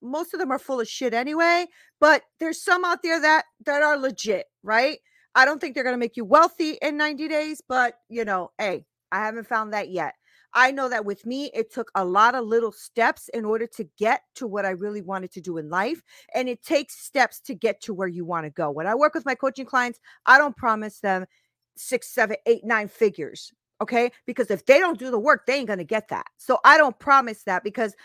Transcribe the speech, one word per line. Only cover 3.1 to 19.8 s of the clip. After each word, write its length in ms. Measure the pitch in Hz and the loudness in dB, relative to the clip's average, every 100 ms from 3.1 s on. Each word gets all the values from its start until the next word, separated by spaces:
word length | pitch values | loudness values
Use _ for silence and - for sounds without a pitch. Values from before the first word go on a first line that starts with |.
| 330 | 0
that, 240 | 302 311 - _ | 4 2 2 _
that 180 | 220 285 | -4 0
are 140 | 302 294 | 2 0
legit, 500 | 262 - 208 190 - _ | -2 -6 -4 -4 -6 _
right? 340 | 190 220 262 311 _ _ _ - | -2 0 2 -2 _ _ _ 4
I 80 | |
don't 160 | 262 302 | 4 4
think 140 | 320 | -6
they're 100 | 254 | -4
gonna 120 | 254 247 | -4 -2
make 200 | 240 - | -4 -6
you 80 | |
wealthy 480 | 214 285 339 - 320 311 | 4 6 6 2 -6 -4
in 140 | 294 294 | -4 -2
ninety 320 | 302 285 311 | -4 -4 -4
days, 340 | 311 311 302 - | -4 -4 -8 -4
but, 280 | 254 240 233 _ | 0 0 -2 _
you 160 | 233 | -8
know, 260 | 214 190 175 _ | -4 -4 -4 _
hey, 260 | 208 175 - _ _ | -4 -4 -10 _ _
I 80 | 190 | -4
haven't 260 | 214 226 220 | -4 -6 -4
found 260 | 226 214 | -4 -2
that 180 | 208 175 | -6 -6
yet. 240 | 180 151 - _ _ _ | -4 -6 -8 _ _ _
I 160 | 233 262 | 2 2
know 180 | 277 262 | 2 -2
that 160 | 240 | -2
with 220 | 202 202 226 | -4 -6 -6
me, 240 | 254 285 | -8 -8
it 180 | - 220 | -6 -6
took 200 | - 226 | -6 -6
a 120 | - 180 | -2 0
lot 280 | 185 220 | 4 4
of 120 | 262 226 | 4 0
little 260 | 226 226 | 0 0
steps 560 | - - - 233 320 - | -6 -12 0 0 0 -8
in 100 | 233 | -8
order 220 | 214 220 226 - | -4 -4 -4 -8
to 80 | 185 _ | -14 _
get 240 | 208 262 - - | 0 0 -4 -12
to 100 | 247 | -8
what 180 | 196 | -4
I 60 | 196 | -4
really 320 | 185 208 208 | -4 -6 -8
wanted 280 | 180 190 185 | -8 -8 -8
to 100 | - | -14
do 160 | 175 165 | -10 -8
in 100 | 151 | -6
life. 340 | 175 214 320 _ - _ | -4 -2 -4 _ -20 _
And 140 | 233 254 | -4 -4
it 140 | 240 | -6
takes 360 | - 311 294 - | -2 -2 -2 -14
steps 400 | - 277 233 - | -8 0 0 -2
to 120 | - | -14
get 280 | 226 226 214 | -4 -4 -4
to 100 | - | -8
where 160 | 185 190 | -6 -6
you 160 | 175 | -6
wanna 240 | 170 175 156 | -6 -6 -8
go. 220 | 143 156 | -6 -4
When 160 | 143 170 | -4 -4
I 80 | |
work 180 | 233 294 | 0 0
with 140 | 311 277 | 0 -4
my 80 | |
coaching 320 | 247 269 269 262 | -4 -4 -6 -4
clients, 340 | 262 | -2